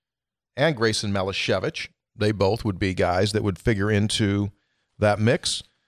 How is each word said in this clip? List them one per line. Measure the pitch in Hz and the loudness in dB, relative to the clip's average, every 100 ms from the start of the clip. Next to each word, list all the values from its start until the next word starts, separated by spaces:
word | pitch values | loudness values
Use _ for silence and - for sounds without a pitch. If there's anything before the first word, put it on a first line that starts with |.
| _ _ _ _ _ - | _ _ _ _ _ -2
and | 156 127 | 0 2
Grayson | 113 107 104 | 0 0 -2
Malashevich. | 98 95 92 - 98 123 - - _ _ - | -2 -2 -4 -2 -2 -2 -8 -12 _ _ -2
They | 107 | -2
both | 101 98 113 110 | 2 0 0 -2
would | 92 | -2
be | 98 | -2
guys | 92 90 90 104 | 0 0 2 0
that | 107 | 0
would | 104 87 | -2 -2
figure | - 104 104 | -2 0 0
into | 104 107 - 104 101 101 - _ _ _ - | 0 0 0 0 0 -2 -6 _ _ _ 0
that | 104 104 | 0 2
mix. | 107 156 - - - _ | 2 0 -2 -6 -10 _